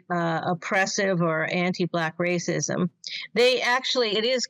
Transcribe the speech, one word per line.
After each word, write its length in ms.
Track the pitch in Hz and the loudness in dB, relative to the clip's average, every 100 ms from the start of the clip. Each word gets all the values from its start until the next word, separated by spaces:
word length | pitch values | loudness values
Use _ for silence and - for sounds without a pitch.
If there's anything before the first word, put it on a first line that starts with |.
| - | -2
uh, 300 | 175 170 165 - | -2 0 0 -2
oppressive 760 | 175 - 202 190 - 196 180 | -4 0 0 0 0 0 2
or 280 | 170 160 160 | 2 0 0
anti-Black 640 | 180 180 185 175 170 165 - | 0 0 0 -2 0 -2 -2
racism. 760 | 175 175 165 156 156 135 175 - - - - | -2 0 0 -2 -2 -2 -2 -4 -12 -12 -6
They 280 | 208 247 254 | 2 4 4
actually, 540 | 226 247 254 254 226 202 | 2 0 0 0 0 0
it 100 | 226 | 0
is 220 | 254 208 | 0 -2